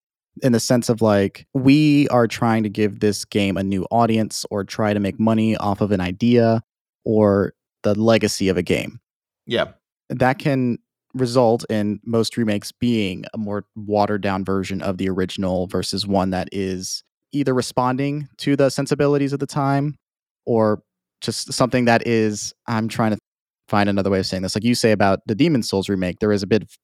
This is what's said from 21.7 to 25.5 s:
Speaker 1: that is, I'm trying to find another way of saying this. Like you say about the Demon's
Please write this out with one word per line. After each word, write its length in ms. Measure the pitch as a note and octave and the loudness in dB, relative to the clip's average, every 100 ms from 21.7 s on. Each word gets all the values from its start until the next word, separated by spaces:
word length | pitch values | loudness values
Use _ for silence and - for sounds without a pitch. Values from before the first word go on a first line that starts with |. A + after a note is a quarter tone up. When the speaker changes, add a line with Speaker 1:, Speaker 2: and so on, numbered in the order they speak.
| B2+ | 2
Speaker 1:
that 220 | A#2+ A#2 A#2+ | 4 2 2
is, 460 | A2+ A2 G#2 - - - | 0 0 -2 -8 -12 -6
I'm 220 | A2+ A2 | -4 -2
trying 240 | - A2+ | -2 0
to 60 | G#2 _ _ _ _ _ | -2 _ _ _ _ _
find 200 | G#2 G2+ | 0 2
another 220 | G2+ F#2+ | 0 0
way 80 | G2 | 0
of 80 | F2+ | -2
saying 160 | F#2 | -4
this. 120 | F#2 G#2+ | -4 -2
Like 80 | |
you 100 | A#2 | 0
say 160 | A#2+ A#2 | 2 2
about 280 | G#2 G2+ F#2+ - | 4 2 2 -2
the 80 | |
Demon's 340 | G2+ F3 | 0 2